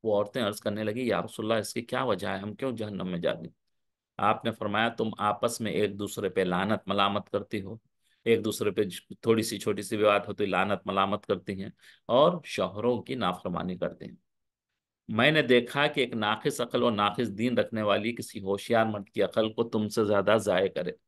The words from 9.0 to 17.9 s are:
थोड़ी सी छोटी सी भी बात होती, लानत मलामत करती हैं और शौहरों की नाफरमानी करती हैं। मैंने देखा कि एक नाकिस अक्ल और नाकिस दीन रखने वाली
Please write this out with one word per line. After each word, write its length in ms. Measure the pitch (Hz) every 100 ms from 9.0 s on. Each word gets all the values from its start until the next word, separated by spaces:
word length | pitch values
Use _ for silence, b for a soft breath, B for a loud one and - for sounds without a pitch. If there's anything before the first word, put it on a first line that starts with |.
| _ - 117
थोड़ी 180 | 113
सी 140 | 107 104
छोटी 260 | 104 101
सी 140 | 98 110
भी 60 |
बात 240 | 104 101 101
होती, 180 | 101 101
लानत 360 | 92 95 98 -
मलामत 380 | 95 98 101 -
करती 300 | 95 - 95
हैं 160 | 98 - b b -
और 320 | 120 156 180 -
शौहरों 540 | - 92 98 117 120
की 140 | - 127
नाफरमानी 600 | 95 90 95 90 90 90
करती 280 | 85 - -
हैं। 120 | - _ _ _ _ _ _ _ _ -
मैंने 320 | 110 131 156
देखा 440 | 127 123 120 139 147
कि 140 | 151
एक 120 | 123
नाकिस 460 | 117 104 110 151 -
अक्ल 220 | 120 123
और 80 | 120
नाकिस 360 | 104 104 - 117
दीन 280 | 98 120 117
रखने 240 | 104 110
वाली 300 | 104